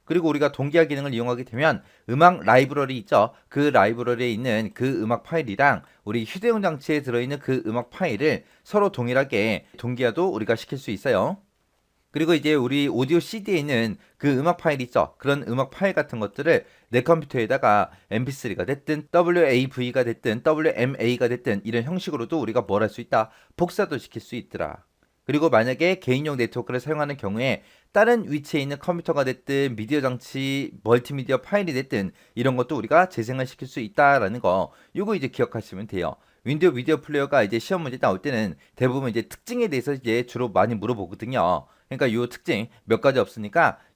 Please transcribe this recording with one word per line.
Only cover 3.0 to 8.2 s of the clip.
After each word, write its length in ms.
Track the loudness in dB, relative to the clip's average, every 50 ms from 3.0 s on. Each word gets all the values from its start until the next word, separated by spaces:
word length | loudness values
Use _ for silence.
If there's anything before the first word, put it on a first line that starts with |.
| -4 2 4 4 4 2 -2 _ _ _
그 80 | -2 0
라이브러리에 720 | 0 4 6 6 4 4 2 0 -2 -2 -2 0 0 -2
있는 400 | -2 -2 -2 0 0 0 -2 -4
그 300 | -4 -4 -2 -2 -2 -2
음악 200 | -2 -2 -2 -4
파일이랑 600 | -4 -4 -4 -4 -4 -4 0 2 4 2 2 2 -4 _ _ _
우리 220 | -8 -4 -2 -2 -2
휴대용 380 | -4 -8 -2 0 0 0 2
장치에 400 | 0 -2 -2 -2 -2 -2 -2 -2
들어있는 380 | 0 0 -2 -2 0 -2 -6 -6
그 220 | -2 -2 -2 -2 -2
음악 240 | -2 -4 -4 -6 -6
파일을 540 | -6 -4 -2 -2 -2 0